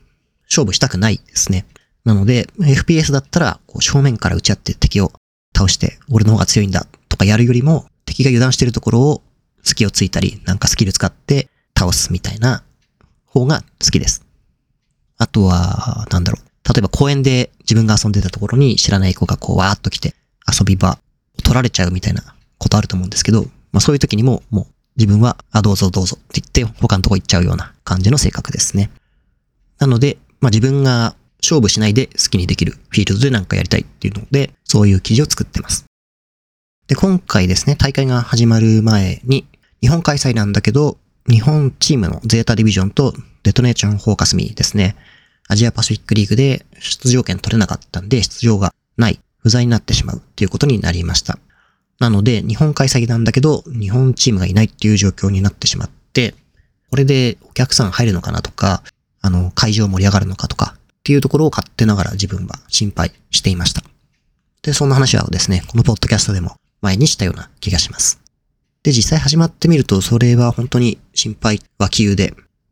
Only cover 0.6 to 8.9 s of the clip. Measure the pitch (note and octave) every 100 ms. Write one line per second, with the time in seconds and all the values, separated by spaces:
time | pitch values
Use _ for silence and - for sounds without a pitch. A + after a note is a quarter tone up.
0.6 | A#2 - B2+ F2+ A2 F#2+ _ - - F#2
1.6 | - _ _ _ A#2 G2+ G2 B2 - -
2.6 | D3+ C3+ - D#3+ D3 C#3 - - C3 -
3.6 | _ - - C#3 C#3 A2+ F#2+ F2 - G2
4.6 | - - - G2+ F#2+ - _ _ _ -
5.6 | F#2+ - - - - A2+ G#2+ A2 A2 A2+
6.6 | G2 F2+ - - - - G2 A2 A#2+ B2
7.6 | C#3+ D3+ - _ - - C#3 A#2+ C3 -
8.6 | B2 - -